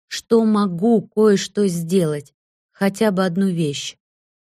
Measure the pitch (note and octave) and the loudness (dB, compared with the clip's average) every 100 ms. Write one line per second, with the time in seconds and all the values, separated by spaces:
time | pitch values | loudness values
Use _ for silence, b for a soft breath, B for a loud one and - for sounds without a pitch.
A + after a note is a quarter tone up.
0 | _ - - A3+ A3 G#3+ G3+ E3+ G#3+ A3+ | _ -14 0 2 2 2 0 0 2 2
1 | A3+ - G#3+ G3 - - G3+ E3+ E3 F#3+ | 0 0 2 2 0 -2 -2 -2 -2 0
2 | D#3+ D3 C#3+ _ _ _ _ _ G3 G3 | 0 -4 -10 _ _ _ _ _ -4 0
3 | A3 F#3 F#3+ E3+ G3 E3+ D3+ C#3 - - | 0 0 -2 0 -2 0 -4 -4 -10 -16
4 | _ _ _ _ _ | _ _ _ _ _